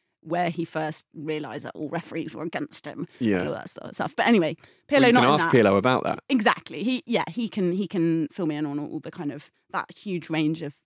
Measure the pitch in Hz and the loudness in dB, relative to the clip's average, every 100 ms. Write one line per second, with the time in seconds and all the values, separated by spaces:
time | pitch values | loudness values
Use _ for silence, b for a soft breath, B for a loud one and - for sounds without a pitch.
0 | b _ 165 175 175 165 165 160 156 156 | b _ -6 -2 -2 -2 -6 -4 -4 -6
1 | - - 151 151 143 131 - - 147 170 | -12 -12 -6 -6 -6 -10 -12 -10 -6 -6
2 | - 165 156 - 147 - 143 - - - | -6 -8 -8 -8 -8 -8 -8 -10 -12 -12
3 | 170 _ 113 95 82 - - - - - | -12 _ 0 2 0 -6 -8 -10 -8 -6
4 | - - - 226 156 - b b _ 285 | -6 -2 4 4 2 -4 b b _ 4
5 | 254 240 175 147 - 123 104 98 113 127 | 6 6 6 4 6 6 8 6 4 2
6 | - - - 262 208 - - 135 220 254 | 0 -4 -2 2 2 2 -4 -6 -4 -4
7 | - 214 - 170 233 - 180 185 196 196 | -2 -2 -2 -4 -6 0 0 0 -2 0
8 | 165 165 156 - 165 147 151 143 147 156 | 2 2 0 -2 -4 -2 -4 -4 -6 -8
9 | - - 147 135 - _ _ 180 - - | -10 -8 -8 -8 -14 _ _ -8 -8 -10
10 | 214 180 - 160 156 160 147 - | -8 -6 -4 0 0 -2 -6 -12